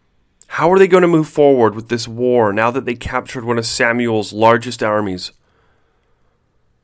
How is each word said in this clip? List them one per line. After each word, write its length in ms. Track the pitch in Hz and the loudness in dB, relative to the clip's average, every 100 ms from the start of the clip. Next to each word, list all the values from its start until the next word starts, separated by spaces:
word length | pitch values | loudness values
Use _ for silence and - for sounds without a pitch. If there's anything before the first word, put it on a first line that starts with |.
| _ _ _ _ - | _ _ _ _ -14
How 240 | - 160 | -4 0
are 80 | 190 | 4
they 80 | 190 | 4
going 160 | 180 | 4
to 60 | 175 | 4
move 200 | 160 156 | 2 0
forward 460 | - 143 131 110 | 2 4 4 2
with 140 | 107 113 | 0 -6
this 180 | 117 117 | -8 -6
war 460 | 113 123 123 107 | -6 -2 2 2
now 180 | 107 113 | 2 0
that 140 | 127 | -2
they 100 | 117 | -6
captured 500 | 120 - 127 123 131 | -8 -4 -4 -4 -8
one 140 | 117 117 | -4 -4
of 80 | 113 | -4
Samuel's 640 | - 120 120 120 110 101 | -2 0 0 -2 -2 -4
largest 520 | 104 113 117 123 117 | 0 2 2 0 -6
armies? 480 | 110 107 104 92 - - _ _ _ _ _ _ _ _ _ _ _ _ _ _ | -2 -2 -2 -8 -12 -18 _ _ _ _ _ _ _ _ _ _ _ _ _ _